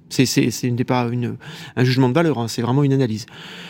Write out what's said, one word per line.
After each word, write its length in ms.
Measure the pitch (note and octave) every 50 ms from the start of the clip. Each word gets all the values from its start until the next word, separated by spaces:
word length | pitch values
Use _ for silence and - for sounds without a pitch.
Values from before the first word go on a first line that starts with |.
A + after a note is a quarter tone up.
| _ -
C'est, 180 | - - C3
c'est, 240 | A#2+ - C#3+ C#3 B2
c'est 160 | A2 - -
une, 160 | B2+ A#2+ A#2 B2+
pas 240 | - C3 B2 B2 A#2
une, 260 | A#2+ B2 A#2+ A2+ A2 B2 - - - - - - -
un 80 | A#2 B2
jugement 240 | B2+ B2+ C3 C3+
de 60 | B2 B2
valeur, 240 | D#3+ E3+ E3 C#3
hein, 100 | A2+ A#2
c'est 140 | A2+ - -
vraiment 220 | A#2 A#2 B2 C#3+ D3
une 100 | C#3 C3+
analyse. 320 | C3+ C3 A2+ A2 G#2+ A2+ - - - - - - - -